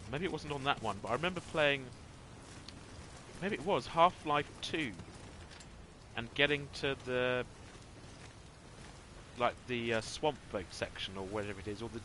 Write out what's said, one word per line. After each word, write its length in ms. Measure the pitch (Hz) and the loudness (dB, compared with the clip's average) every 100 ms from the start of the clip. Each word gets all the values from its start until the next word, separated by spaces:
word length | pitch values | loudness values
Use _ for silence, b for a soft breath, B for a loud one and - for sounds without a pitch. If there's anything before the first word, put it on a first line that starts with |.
| - | -4
maybe 100 | 135 | -2
it 80 | 175 | 0
wasn't 220 | 151 151 | 0 -2
on 100 | 143 | 0
that 180 | 135 - | 2 2
one, 140 | 110 101 | 2 0
but 80 | 101 | 2
I 40 | |
remember 280 | 123 175 175 - | 2 2 0 0
playing, 320 | 160 147 139 127 - - - - - - - - - - - - - - - | 6 6 6 0 -10 -14 -14 -14 -14 -12 -12 -12 -12 -12 -14 -14 -14 -14 -6
maybe 140 | 185 - | -2 0
it 100 | 175 | 2
was, 200 | 160 - | 2 4
Half-Life 640 | 165 175 - 156 147 147 - | 8 8 8 4 4 2 -2
two, 300 | - 170 135 90 - - - - - - - - - - - - | -2 0 0 -2 -10 -12 -12 -12 -14 -14 -14 -14 -16 -16 -10 -6
and 180 | 117 - | -2 4
getting 340 | 143 147 143 - | 6 4 0 -2
to 200 | 143 131 | 0 0
the, 400 | - 127 127 123 120 - - - - - - - - - - - - - - - - - - - | 2 4 4 4 0 -6 -14 -14 -14 -14 -14 -14 -14 -16 -16 -18 -16 -14 -14 -14 -14 -14 -12 2
like, 180 | 120 - - | 2 2 0
the, 280 | 120 117 113 | 0 4 2
uh, 60 | |
swamp 360 | - - 156 139 - | 2 2 2 2 -2
boat 140 | 107 90 | -4 -4
section 460 | - 110 - - 95 | -4 -4 -2 -6 -4
or 80 | 95 | -2
whatever 340 | 104 104 98 | 0 -2 -2
it 80 | 101 | -4
is, 140 | 101 | -4
or 80 | 117 | -4
the 100 | 110 | -6